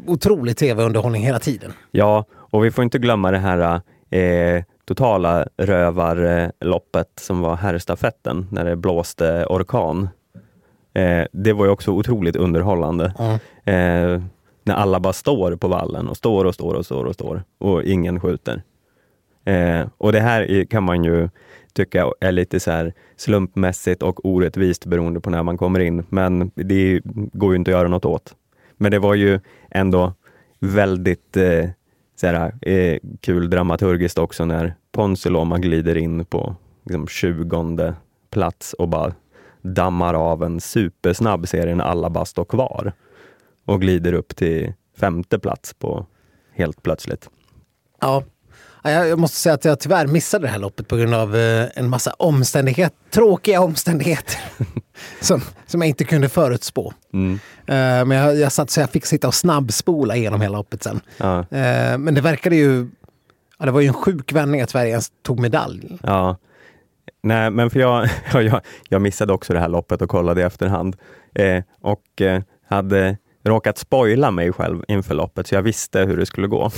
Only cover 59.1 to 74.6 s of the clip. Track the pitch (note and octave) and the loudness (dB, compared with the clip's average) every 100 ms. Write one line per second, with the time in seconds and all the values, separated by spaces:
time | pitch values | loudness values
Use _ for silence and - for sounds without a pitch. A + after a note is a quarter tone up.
59.1 | D3 B2+ - F3 D3 A#2+ - - D#3+ A#2 | 0 0 2 2 2 0 -2 0 0 2
60.1 | A#2+ A2 G#2 G#2 G#2 - A2 G#2 G#2+ - | 0 0 0 0 -2 -6 -8 -6 -8 -8
61.1 | - F#2+ F2+ F2 C#3 B2+ B2 B2 B2+ D3+ | -4 0 0 -2 -2 0 2 0 0 0
62.1 | C#3 D#3 C#3+ F3+ E3 C#3+ B2+ B2 - _ | 2 2 0 2 4 4 2 -2 -12 _
63.1 | _ _ _ _ - C#3+ C3+ C#3+ B2 G3 | _ _ _ _ -6 0 4 4 2 0
64.1 | E3+ - D3+ C#3+ C#3+ A#2 B2+ A#2 A2+ - | -2 -2 -2 0 0 -2 0 0 -2 -6
65.1 | _ - A#2+ A#2 D#3+ - F2+ - F3+ - | _ -6 -2 0 0 -4 -10 -16 -8 -2
66.1 | G2 F#2 F#2 _ _ - _ _ _ - | 0 0 -2 _ _ -20 _ _ _ -20
67.1 | - G#2+ A2+ A2 G#2+ A#2 C3+ B2+ A#2+ A2 | -6 0 2 2 2 0 2 2 2 0
68.1 | - - C3+ A2 A#2 - - - F#2+ G2+ | -2 0 2 2 0 -4 -18 -2 0 0
69.1 | - G#2 F#2+ - F2 E2+ F2 - F2 F2+ | 0 0 0 0 0 0 -2 -2 -4 0
70.1 | F#2 F2 F2 F2+ - F#2 F#2 F#2 F#2 - | 0 0 0 0 -2 -2 -2 -4 -8 -16
71.1 | - _ - F#2+ F2+ - _ G2 G#2 _ | -20 _ 0 0 0 -4 _ -6 -6 _
72.1 | - F#2+ F#2 F#2+ _ - G2+ G2 G2 F#2+ | -2 0 0 -4 _ -4 -2 2 2 2
73.1 | G2+ _ _ G#2+ A2 G#2+ - - C3+ A2+ | -2 _ _ 0 0 0 -4 0 2 4
74.1 | B2 C#3+ F2 F2 - | 4 2 2 -2 -2